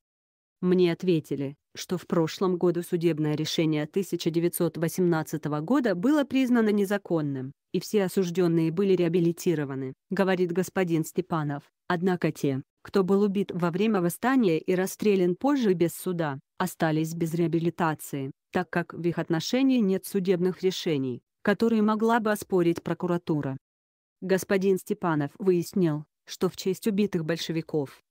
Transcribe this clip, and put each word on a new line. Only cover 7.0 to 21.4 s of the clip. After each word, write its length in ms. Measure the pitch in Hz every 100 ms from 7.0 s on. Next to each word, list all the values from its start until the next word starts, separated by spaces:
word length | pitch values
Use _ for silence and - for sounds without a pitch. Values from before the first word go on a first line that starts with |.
| - 165 147 135 131 - _
и 80 | 185
все 260 | - 214 185
осужденные 680 | 202 175 170 175 165 160
были 220 | 165 202
реабилитированы", 1000 | 180 170 175 170 170 180 156 139 135 131 - -
говорит 420 | 190 190 185 180
господин 540 | 175 180 190 180 160 160
Степанов. 560 | - - 165 147 143 - _ -
Однако 440 | 175 185 180 160
те, 320 | - 143 135 - _
кто 220 | - 202
был 180 | 185 196
убит 300 | 208 196 185
во 160 | 175 170
время 320 | 170 220 202
восстания 560 | 175 - 233 269 202 156
и 160 | -
расстрелян 640 | 180 190 - 214 196 180 180
позже 380 | 269 285 220
без 200 | 180 170
суда, 460 | - 190 170 156 139 _ -
остались 560 | 185 - 160 156 160
без 220 | 165 165 170
реабилитации, 960 | 170 165 165 - 165 147 - 143 135 - _
так 200 | 185 180
как 240 | 175 165 170
в 80 |
их 160 | 170 165
отношении 580 | 165 160 - 254 269 254
нет 300 | 196 190 -
судебных 560 | 202 185 175 180 175
решений, 580 | 185 180 180 147 131 123 _ _